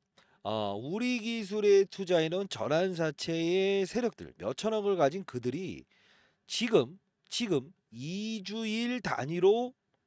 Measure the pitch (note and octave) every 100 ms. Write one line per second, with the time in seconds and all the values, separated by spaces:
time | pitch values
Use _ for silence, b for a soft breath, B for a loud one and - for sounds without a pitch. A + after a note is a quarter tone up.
0 | _ _ b b G2 A2 G#2 G2+ B2+ G3
1 | B3 B3 G#3+ A#3 G3+ G#3 G#3 G3 G3 -
2 | F#3 F3+ D#3+ F3+ G3+ - G#2+ D3+ F#3+ F3
3 | D#3+ D3 - E3 E3 F#3 G3 G3 F#3 A#3+
4 | A#3+ - D#2+ - F#2+ C3+ G#3 A3 G3+ F#3+
5 | C#3 F3 F#3+ B2 A#2+ C3+ F#3 F2+ - b
6 | b b b b _ - A#3 G#3+ B2 F#3
7 | _ _ _ - A3+ D#3 C3+ - _ A2+
8 | C#3 F#3 G#3+ A3 F#3 G#3+ A3 A3 A#3+ B3
9 | - - C3 E3+ F#3 A3 B3 - _ _